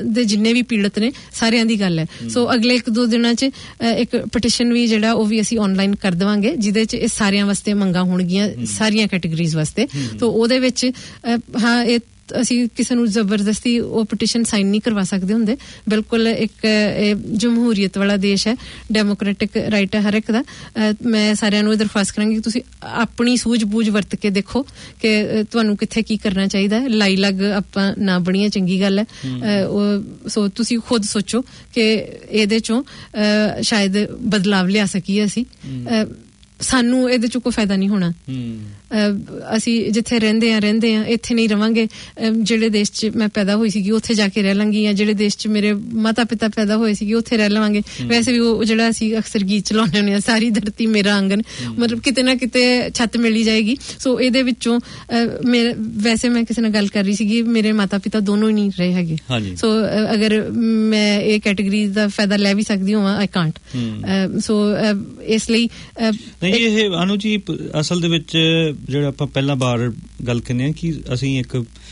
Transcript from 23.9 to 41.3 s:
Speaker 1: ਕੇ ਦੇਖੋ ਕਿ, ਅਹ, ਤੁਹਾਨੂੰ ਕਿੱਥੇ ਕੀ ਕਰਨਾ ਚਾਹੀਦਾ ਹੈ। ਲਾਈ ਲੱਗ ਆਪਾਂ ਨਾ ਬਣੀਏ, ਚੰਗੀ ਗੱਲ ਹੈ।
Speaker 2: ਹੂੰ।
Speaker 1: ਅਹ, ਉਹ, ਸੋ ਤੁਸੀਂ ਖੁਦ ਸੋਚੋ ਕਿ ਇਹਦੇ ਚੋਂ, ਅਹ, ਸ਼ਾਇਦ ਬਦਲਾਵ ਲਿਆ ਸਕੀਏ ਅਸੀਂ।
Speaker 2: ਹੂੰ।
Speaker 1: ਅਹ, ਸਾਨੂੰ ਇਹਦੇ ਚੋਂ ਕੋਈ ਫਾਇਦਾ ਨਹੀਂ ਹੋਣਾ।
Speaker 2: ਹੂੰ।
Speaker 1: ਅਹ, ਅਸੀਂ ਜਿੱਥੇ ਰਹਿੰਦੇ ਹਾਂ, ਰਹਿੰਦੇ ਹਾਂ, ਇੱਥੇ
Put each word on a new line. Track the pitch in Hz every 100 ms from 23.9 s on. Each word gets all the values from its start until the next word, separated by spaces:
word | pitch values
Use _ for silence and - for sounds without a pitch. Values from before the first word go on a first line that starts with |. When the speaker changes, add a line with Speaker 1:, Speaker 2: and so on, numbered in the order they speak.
| 208 180 202
Speaker 1:
ਕੇ | 214
ਦੇਖੋ | 196 196 240 285 - - -
ਕਿ, | 226 214
ਅਹ, | 208 220
ਤੁਹਾਨੂੰ | 208 233 220 208
ਕਿੱਥੇ | 214 -
ਕੀ | 214 214
ਕਰਨਾ | 220 190 196
ਚਾਹੀਦਾ | 202 202 214
ਹੈ। | 269
ਲਾਈ | 220 202 190
ਲੱਗ | 196 190
ਆਪਾਂ | 202 202 185 - 196 -
ਨਾ | 196 180
ਬਣੀਏ, | 175 190 208
ਚੰਗੀ | 202 185 190
ਗੱਲ | 196 196
ਹੈ। |
Speaker 2:
ਹੂੰ। | 226 - 262 254
Speaker 1:
ਅਹ, | 233 202 190
ਉਹ, | 202 208 202 - - -
ਸੋ | 220 202
ਤੁਸੀਂ | - 226 240
ਖੁਦ | - 240
ਸੋਚੋ | 208 214 196 220 262 - -
ਕਿ | - 220 220 - - -
ਇਹਦੇ | 214 208 226
ਚੋਂ, | 226 226
ਅਹ, | 285 - - - 208 214 214 -
ਸ਼ਾਇਦ | 226 220 196 196 208 -
ਬਦਲਾਵ | - 208 190 196 185
ਲਿਆ | 208 196
ਸਕੀਏ | 196 170 196 208
ਅਸੀਂ। | 220 247
Speaker 2:
ਹੂੰ। | - 139 131 120
Speaker 1:
ਅਹ, | 226 220 - - - - -
ਸਾਨੂੰ | - 262 240 254 254
ਇਹਦੇ | 247 233
ਚੋਂ | 254
ਕੋਈ | 247
ਫਾਇਦਾ | 233 208 196
ਨਹੀਂ | 196
ਹੋਣਾ। | 208 175
Speaker 2:
ਹੂੰ। | 165 - 131 120 113 107 104 -
Speaker 1:
ਅਹ, | 220 208 202 - - - 226
ਅਸੀਂ | 240 233 214
ਜਿੱਥੇ | 220 226 240
ਰਹਿੰਦੇ | 220 220 233
ਹਾਂ, | 220
ਰਹਿੰਦੇ | 208 220 226 220
ਹਾਂ, | 214
ਇੱਥੇ | 233 -